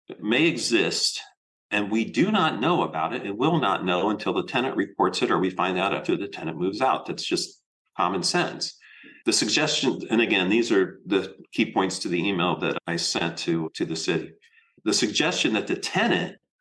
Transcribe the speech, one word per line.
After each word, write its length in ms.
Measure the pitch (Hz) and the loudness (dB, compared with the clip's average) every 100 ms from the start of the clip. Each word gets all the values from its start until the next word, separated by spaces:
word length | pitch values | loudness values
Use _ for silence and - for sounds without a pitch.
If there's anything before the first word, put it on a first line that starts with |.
| - - | -18 -8
may 280 | 104 123 165 | 0 2 2
exist, 720 | 123 - 117 82 - - - - _ _ _ - | 2 2 2 2 0 -2 -2 -10 _ _ _ -6
and 180 | 104 101 | -2 0
we 140 | 110 | 0
do 260 | 113 87 190 | 0 0 2
not 300 | 214 160 - | 2 0 0
know 220 | 139 170 | 0 2
about 320 | 87 78 78 | 0 -2 -4
it 120 | 123 101 | -4 -6
and 120 | 101 | 0
will 200 | 147 165 | 2 2
not 280 | 110 95 90 | 2 0 0
know 240 | 87 101 | 0 0
until 240 | 104 98 | 0 -2
the 100 | 95 | -2
tenant 320 | 90 127 127 - | -2 -2 -2 -2
reports 460 | 98 - 92 92 | -2 0 0 2
it 100 | 123 | 0
or 80 | 90 | 2
we 100 | 92 | 0
find 300 | 90 90 90 | 0 0 0
out 140 | 95 | 0
after 240 | - - 90 | -2 -2 -2
the 100 | - | -2
tenant 320 | - 80 80 | -8 -8 -4
moves 220 | 92 104 | -2 0
out. 240 | 131 - - | 0 0 -4
That's 200 | - - | -8 -4
just 360 | 87 - - _ _ _ - | -4 -4 -10 _ _ _ -2
common 280 | 180 190 | 0 0
sense. 540 | 170 180 156 - - - - - - - - | 0 0 -2 -4 -10 -10 -20 -20 -20 -8 0
The 60 | |
suggestion, 720 | 110 113 120 147 - 135 - - | 0 2 2 2 0 0 -2 2
and 100 | 110 | 2
again, 300 | 110 101 92 | 4 2 4
these 240 | 113 - | 4 4
are 260 | 104 90 - 87 | 4 2 -2 0
the 320 | 98 - - - | 0 0 -8 -8
key 180 | - 113 | -2 0
points 280 | - 95 - | 2 0 -2
to 100 | 104 | -2
the 180 | 85 95 | 0 0
email 320 | 95 87 - | 2 0 0
that 180 | 78 71 - | -2 -2 -4
I 120 | 85 | -4
sent 400 | - - 170 170 | -2 -2 -2 -4
to, 320 | - 165 - - | -2 -2 -2 -4
to 100 | 160 | -4
the 100 | 165 | -4
city. 380 | - 170 - - _ _ _ _ | -2 -2 -2 -14 _ _ _ _
The 100 | 107 | 0
suggestion 600 | 101 104 139 151 180 143 | 2 2 2 0 0 0
that 140 | 107 98 | 0 0
the 100 | 92 | -4
tenant 580 | - 180 220 98 85 - _ _ | -2 0 2 2 -2 -8 _ _